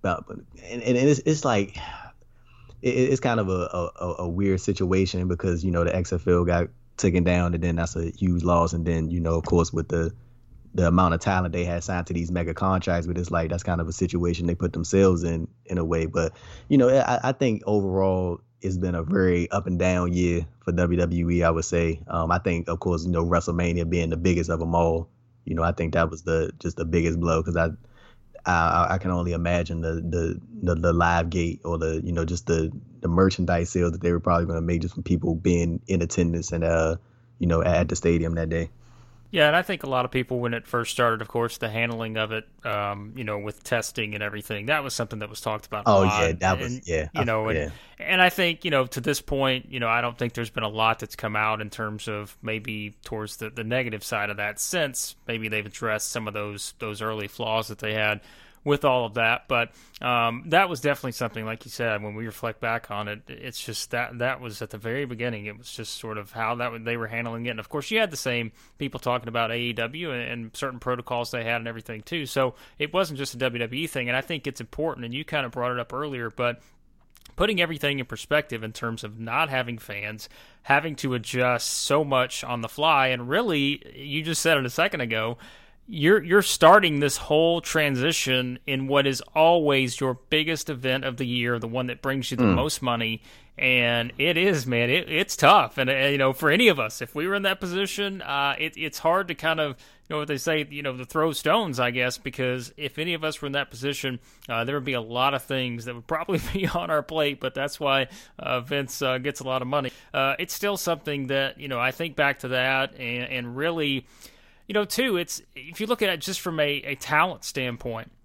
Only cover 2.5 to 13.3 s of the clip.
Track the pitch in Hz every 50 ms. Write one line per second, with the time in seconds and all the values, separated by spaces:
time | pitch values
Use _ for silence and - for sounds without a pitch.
2.5 | - - - - - - - 127 123 127 127 135 135 127 - 127 117 110 101 92
3.5 | 95 90 87 - 87 90 85 - - - 87 90 85 - 90 85 85 92 98 98
4.5 | 95 92 - - 95 - 95 87 92 95 95 92 - 90 90 90 90 85 - 95
5.5 | 87 82 80 92 87 85 85 85 82 92 87 - 95 85 - 90 87 87 87 85
6.5 | 87 85 85 - - - - - _ - - 95 87 90 82 90 87 87 87 87
7.5 | 85 82 87 87 82 85 85 - - 82 82 82 - - 95 92 87 87 85 90
8.5 | 87 85 85 80 82 85 80 85 82 82 80 78 85 87 82 82 82 82 80 -
9.5 | 98 85 82 - - 82 78 - 87 82 82 85 - - - - - - - -
10.5 | - - - - - 95 90 85 87 90 92 85 82 82 - 104 95 92 90 87
11.5 | 82 90 87 87 85 87 - - 92 90 87 - 90 85 85 85 90 87 85 82
12.5 | 80 - 98 95 95 90 - 92 85 87 80 87 87 90 87 85